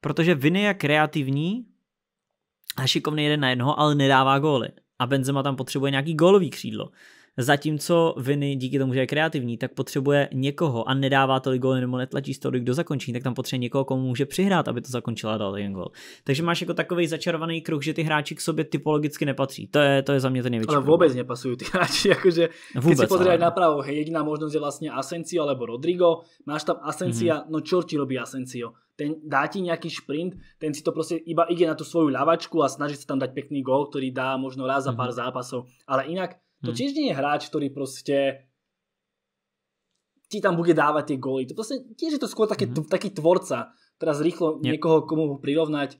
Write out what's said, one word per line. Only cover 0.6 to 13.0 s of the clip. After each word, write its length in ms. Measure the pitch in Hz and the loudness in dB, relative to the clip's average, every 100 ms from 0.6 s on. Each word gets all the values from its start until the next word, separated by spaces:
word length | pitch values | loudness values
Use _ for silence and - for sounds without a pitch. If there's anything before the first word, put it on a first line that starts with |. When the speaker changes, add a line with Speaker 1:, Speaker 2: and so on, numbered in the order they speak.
Speaker 1:
je 120 | 208 | 2
kreativní 920 | 196 143 151 151 156 135 139 165 220 240 _ _ _ _ _ _ _ _ _ _ - | 0 2 2 2 0 0 0 0 -4 -8 _ _ _ _ _ _ _ _ _ _ -6
a 100 | 131 | -2
šikovný 360 | 160 143 151 | -2 -2 0
jeden 160 | 147 151 | 0 2
na 100 | 135 | 0
jednoho, 300 | 127 123 151 | 0 0 2
ale 160 | 151 147 | 2 4
nedává 440 | 135 131 131 139 | 4 6 6 4
góly. 300 | 151 139 110 - _ _ | 2 0 -2 -12 _ _
A 60 | 123 | 0
Benzema 360 | 139 131 139 | 0 0 0
tam 120 | 139 131 | -2 -4
potřebuje 360 | 131 143 139 | -4 -2 0
nějaký 220 | 139 143 156 | 0 -2 2
gólový 340 | 170 202 160 | 6 6 4
křídlo. 400 | - - 107 - _ - _ _ - | -4 -8 -8 -10 _ -20 _ _ -4
Zatímco 760 | 123 143 151 151 - 170 165 - | 2 2 2 -4 2 4 4 0
Vini, 380 | 127 143 143 139 | -2 -2 0 -2
díky 240 | 127 139 | -2 0
tomu, 140 | 135 | 0
že 60 | 127 | 0
je 80 | 127 | 0
kreativní, 500 | 143 160 156 120 117 | 0 0 -2 -4 -4
tak 160 | 127 | -6
potřebuje 560 | - 131 147 135 143 139 | -6 -4 -2 2 4 2
někoho 560 | 131 135 143 165 117 113 | 0 -2 0 -2 0 -2
a 40 | |
nedává 460 | 135 135 135 135 131 | 0 2 4 4 2
tolik 220 | 131 131 | 2 0
góly 200 | 131 131 | 2 0
nebo 160 | 123 127 | 0 -4
netlačí 420 | 131 139 131 135 | -4 -6 -6 -6
tolik 240 | 139 127 | -4 -2
do 100 | 120 | -2
zakončení, 400 | 127 165 143 | -2 -2 -4